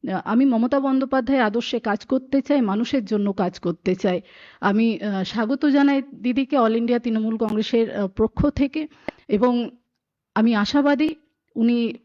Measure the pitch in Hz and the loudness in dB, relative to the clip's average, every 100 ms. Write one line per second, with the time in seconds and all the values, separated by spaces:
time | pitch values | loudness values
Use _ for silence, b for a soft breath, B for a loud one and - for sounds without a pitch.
0 | - 190 - 226 277 226 240 277 269 262 | -6 -6 -2 2 2 2 2 0 0 -2
1 | 269 262 262 269 214 220 240 240 226 202 | 0 -2 0 0 2 -2 -4 -4 -4 -6
2 | - 262 262 277 262 285 220 202 233 277 | -2 -4 0 -2 2 0 2 0 -2 -2
3 | 196 214 202 190 185 190 175 165 - 180 | -2 -2 -2 -2 -4 -2 -6 -4 -2 0
4 | 202 180 B B B B 202 202 226 220 | 0 -2 B B B B 0 2 2 0
5 | 208 196 185 220 220 269 294 277 277 277 | -4 -4 -4 -4 -2 0 2 4 4 2
6 | 277 - 240 247 269 285 226 233 233 240 | -4 -6 -2 -2 0 2 2 2 0 0
7 | 240 220 220 226 220 214 220 233 226 202 | 0 -2 -2 -2 -2 -2 0 0 0 -2
8 | 196 - 214 - 285 226 277 311 302 B | -6 -2 -2 2 0 2 -2 -2 -8 B
9 | B B - 208 247 240 233 - _ _ | B B -4 0 2 0 -4 -10 _ _
10 | _ _ _ - 226 220 202 285 285 285 | _ _ _ 0 2 2 2 2 2 2
11 | 311 311 _ _ _ - 233 240 226 - | 0 -4 _ _ _ -2 0 0 -2 -6